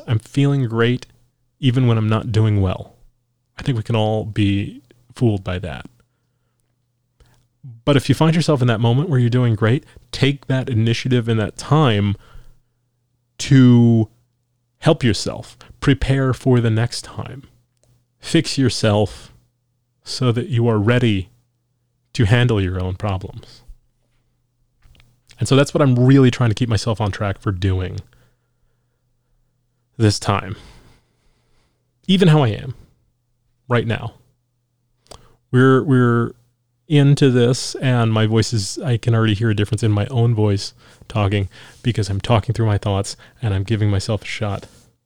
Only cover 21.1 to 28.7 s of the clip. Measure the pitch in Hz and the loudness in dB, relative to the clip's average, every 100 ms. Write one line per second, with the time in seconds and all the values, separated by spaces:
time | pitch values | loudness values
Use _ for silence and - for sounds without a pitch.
21.1 | 98 87 _ _ _ _ _ _ _ _ | 0 -4 _ _ _ _ _ _ _ _
22.1 | - 98 120 123 104 92 92 92 92 104 | -2 2 2 2 0 -2 -4 -6 -6 -6
23.1 | 95 90 - - - - - _ _ _ | -6 -8 -16 -20 -20 -20 -20 _ _ _
24.1 | _ _ _ _ _ _ _ _ - _ | _ _ _ _ _ _ _ _ -20 _
25.1 | _ _ - 113 135 143 156 139 123 127 | _ _ -8 0 0 2 0 2 4 4
26.1 | 135 127 - 117 - 120 113 120 110 101 | 6 4 2 -2 -2 -2 -2 -2 -4 -4
27.1 | - 101 - 110 92 98 92 90 78 - | -4 -6 -6 -6 -2 -2 -2 -4 -10 -14
28.1 | _ _ _ _ _ _ | _ _ _ _ _ _